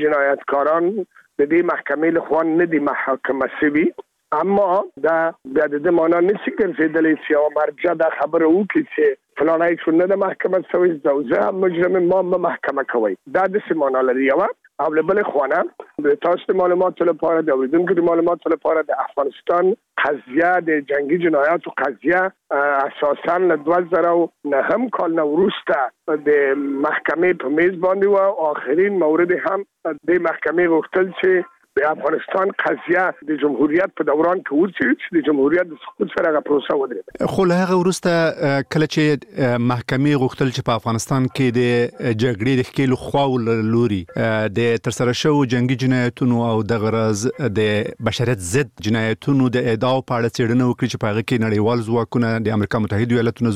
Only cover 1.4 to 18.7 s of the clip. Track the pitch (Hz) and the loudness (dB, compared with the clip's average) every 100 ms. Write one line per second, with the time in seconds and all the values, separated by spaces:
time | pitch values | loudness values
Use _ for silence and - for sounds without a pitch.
1.4 | 143 165 175 147 - 143 160 165 - 147 | 2 2 2 -2 -4 -2 0 0 0 0
2.4 | 165 160 170 156 143 127 - 127 - 135 | 2 2 2 2 0 -2 -2 -4 -2 -2
3.4 | 131 - 151 147 175 - - _ - 151 | -4 -2 0 2 0 -2 -14 _ -6 -2
4.4 | 175 202 196 185 359 - 147 165 165 170 | 0 2 2 0 -2 -2 0 2 0 -4
5.4 | - 135 151 147 151 170 165 170 180 208 | -4 -2 0 0 2 2 4 4 2 0
6.4 | - - 196 147 160 156 160 151 - 147 | -2 -2 -2 0 0 2 2 0 0 2
7.4 | 151 147 151 - - 147 160 - 147 165 | 2 0 -2 -2 -2 0 0 0 -2 2
8.4 | 160 170 202 160 143 - 147 135 _ - | 4 2 2 -2 -2 0 0 0 _ -2
9.4 | 160 165 170 165 - 160 185 196 190 - | 0 2 0 0 0 2 2 2 0 -2
10.4 | 185 185 175 180 180 156 151 139 127 170 | -2 -2 0 2 2 2 0 0 0 0
11.4 | 208 190 185 170 180 190 175 185 180 180 | 0 0 0 0 0 2 2 2 2 0
12.4 | 170 202 - 139 - 123 107 95 - 147 | -2 -4 -4 -4 -2 0 -2 -2 -4 -2
13.4 | 190 196 - 160 139 131 131 127 135 139 | 0 -2 -4 -2 0 2 0 2 2 2
14.4 | 208 - _ - 156 156 160 196 202 139 | 0 -4 _ -6 -2 0 0 0 0 0
15.4 | 135 160 269 - - - 147 143 170 175 | 0 0 -2 -6 -16 -4 0 2 2 0
16.4 | - 185 180 180 185 175 175 160 160 165 | 0 0 2 2 0 0 0 0 0 0
17.4 | 156 131 131 165 180 180 170 170 170 170 | 2 0 2 0 2 2 2 2 2 0
18.4 | 156 156 151 | -2 -2 0